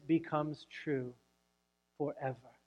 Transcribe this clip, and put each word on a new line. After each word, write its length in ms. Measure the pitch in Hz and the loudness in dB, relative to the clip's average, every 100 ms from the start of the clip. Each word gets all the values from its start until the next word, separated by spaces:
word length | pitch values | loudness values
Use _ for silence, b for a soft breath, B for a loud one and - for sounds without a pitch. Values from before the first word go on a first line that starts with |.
| - | 2
becomes 600 | 165 165 156 151 147 - | 4 4 0 0 -4 -10
true 420 | - - 139 123 123 _ _ _ _ _ _ _ - | -8 -2 0 -2 -8 _ _ _ _ _ _ _ -4
forever. 380 | 147 143 135 127 - - | -4 -2 -4 -4 -10 -20